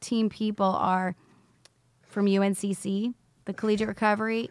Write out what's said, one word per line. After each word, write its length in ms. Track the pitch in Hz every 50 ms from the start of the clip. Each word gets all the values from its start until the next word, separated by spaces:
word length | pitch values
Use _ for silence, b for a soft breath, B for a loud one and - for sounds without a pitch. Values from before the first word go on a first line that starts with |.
team 280 | - - 240 226 220 208
people 380 | - - 220 214 208 - 196
are 480 | 190 185 - - 185 185 185 185 185 175 - b b b b b b b b b - _ _ _ _ _ _ _
from 240 | _ - 208 202
U 160 | 202 196 196 196
N 120 | 196 190
C 200 | - - 202 190
C, 400 | - - 196 196 196 220 247 247 - _ _ _ _ _
the 60 | - 185
Collegiate 340 | - 214 214 214 208 220 220
Recovery, 600 | 202 - 220 214 208 208 220 220 226 226 233 -